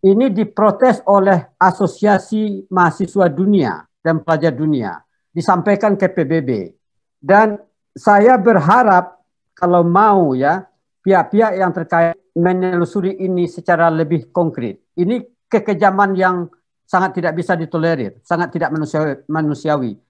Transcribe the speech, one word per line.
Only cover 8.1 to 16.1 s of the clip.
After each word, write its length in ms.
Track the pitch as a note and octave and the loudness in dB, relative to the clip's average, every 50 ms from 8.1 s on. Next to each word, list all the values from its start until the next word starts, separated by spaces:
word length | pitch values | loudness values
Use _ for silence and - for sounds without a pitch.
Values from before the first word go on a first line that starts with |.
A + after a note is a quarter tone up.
| G3+ G3+ G#3 A#3 B3+ A#3+ F#3 | 4 6 6 6 4 4 4
berharap 800 | A3+ A3+ F#3+ C#3+ D#3 G3+ B3 B3 G#3+ F#3+ F3+ F3+ - - _ _ _ _ _ _ _ _ | 2 2 2 4 4 2 4 4 4 2 2 2 -2 -12 _ _ _ _ _ _ _ _
kalau 320 | - F3+ F3 F3 F3 E3+ | -4 -2 2 2 2 2
mau 480 | E3+ E3+ F#3+ G#3+ A3 G#3 G3 F3 D3 C3 | 2 2 2 4 4 4 4 2 0 0
ya, 320 | B2+ C3+ C#3+ D#3+ F#3+ F#3+ _ _ _ _ _ _ _ _ | 0 0 0 -2 -2 -6 _ _ _ _ _ _ _ _
pihak-pihak 560 | F#3 F#3+ F3+ E3 - - G3+ A3+ A3 F#3+ F#3+ F#3+ | 0 2 2 2 0 2 0 2 2 0 -2 -2
yang 80 | F3+ | -2
terkait 480 | E3+ F3+ E3 D#3+ - E3+ E3+ E3 E3+ _ _ _ _ | -2 -4 -6 -2 0 0 0 0 -2 _ _ _ _
menelusuri 880 | E3+ E3+ F3+ F3+ F#3 F#3 F#3 F3+ F3 F3 E3+ - G#3 F3+ F#3+ F#3+ F#3+ F#3+ | 0 0 0 0 0 -2 -2 -2 -2 -2 -2 -4 -4 -4 -4 -6 -4 -6
ini 240 | F#3 F#3 F3+ F3 | -4 -2 -2 -2
secara 400 | E3 - - - - F3 D#3+ E3+ | -4 -6 -10 -2 -2 0 2 2
lebih 480 | E3+ D#3+ D#3+ E3 D3+ E3 D#3+ A#2+ _ _ | 0 2 0 -2 -2 -2 -4 -4 _ _
konkret. 480 | F3+ F3 E3 - - A#2+ A2+ G2 - _ _ _ - | -2 -2 -2 -4 -6 -8 -8 -10 -12 _ _ _ -4
Ini 480 | F3 F3 A#3+ B3 A#3+ - _ _ _ | -2 -2 -2 -4 -6 -12 _ _ _
kekejaman 720 | _ - A3 G#3 - G3+ E3 G#3 G3 F#3+ F#3+ G3+ G3 | _ -4 -2 -2 -2 -4 0 0 0 2 2 0 0